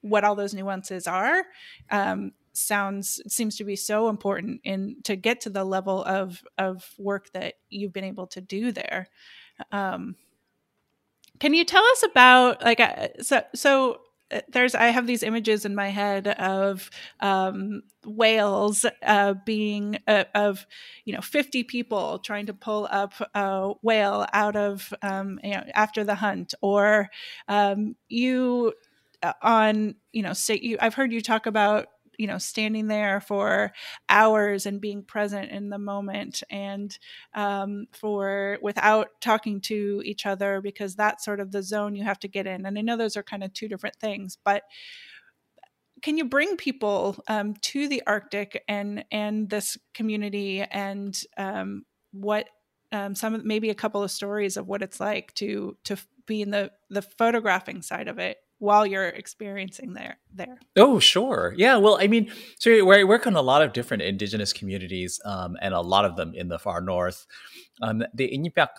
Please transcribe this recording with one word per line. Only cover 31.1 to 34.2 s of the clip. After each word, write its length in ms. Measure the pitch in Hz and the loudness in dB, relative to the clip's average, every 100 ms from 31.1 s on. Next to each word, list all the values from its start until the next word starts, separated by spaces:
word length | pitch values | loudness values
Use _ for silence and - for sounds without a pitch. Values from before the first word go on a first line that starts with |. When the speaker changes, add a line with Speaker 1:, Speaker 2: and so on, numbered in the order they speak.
Speaker 1:
you 100 | 226 | -2
talk 240 | 214 220 226 | 0 0 0
about, 420 | 214 208 214 - _ _ _ | 2 4 2 -2 _ _ _
you 100 | 214 | -6
know, 100 | 185 | -6
standing 500 | - - 214 220 214 | -8 -4 -2 -2 -2
there 320 | 214 208 196 | 0 0 -2
for 540 | - 202 202 190 - - - - - | -2 -2 0 0 0 -4 -18 -16 4
hours 580 | 196 | 6